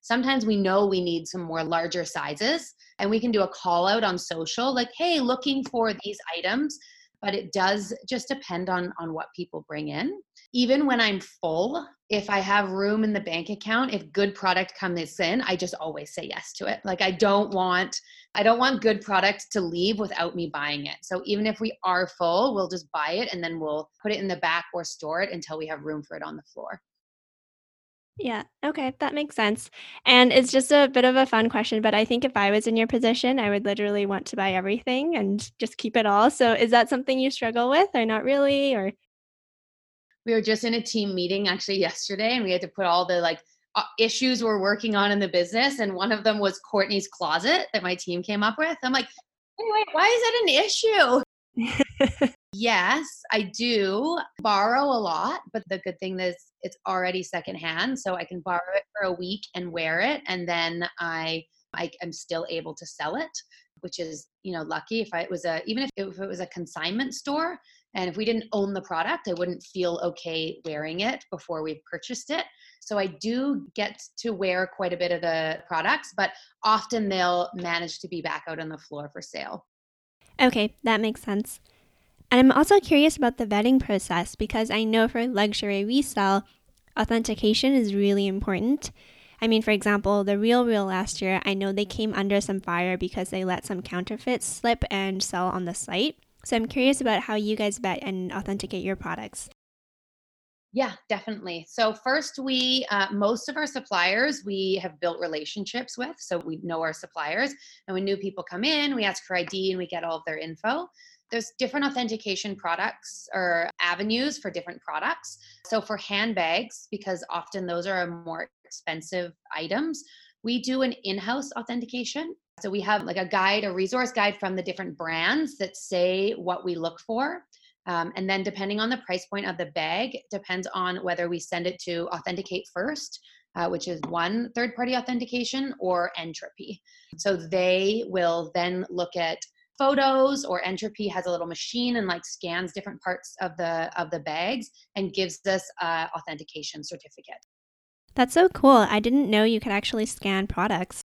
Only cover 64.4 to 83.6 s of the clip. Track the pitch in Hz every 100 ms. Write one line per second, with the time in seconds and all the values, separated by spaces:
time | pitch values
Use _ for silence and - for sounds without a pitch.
64.4 | 190 175 156 160 - 226 220 175 170 180
65.4 | 175 160 180 220 269 - 196 175 196 180
66.4 | 175 - 170 - 160 208 262 - - 285
67.4 | 330 330 _ _ _ 196 185 170 214 226
68.4 | 214 214 196 196 190 170 185 339 220 175
69.4 | 180 180 - 190 175 170 175 170 175 160
70.4 | 160 165 165 151 156 170 214 269 - 170
71.4 | - 160 156 156 _ 170 - 247 - 311
72.4 | - _ - _ - 208 196 160 220 247
73.4 | 277 285 - - 202 - - - 233 202
74.4 | 190 180 185 - 185 175 175 170 170 160
75.4 | 160 160 - 160 175 302 - - 190 -
76.4 | - _ 220 214 - 233 208 190 180 175
77.4 | 175 180 175 170 170 - 180 170 160 151
78.4 | - 160 160 156 - 147 147 185 - -
79.4 | 69 170 _ _ _ _ _ _ _ -
80.4 | 254 247 214 - - 220 220 - - 208
81.4 | 214 - _ _ _ _ _ _ - 247
82.4 | 262 262 311 403 - 294 302 - 247 247
83.4 | 226 208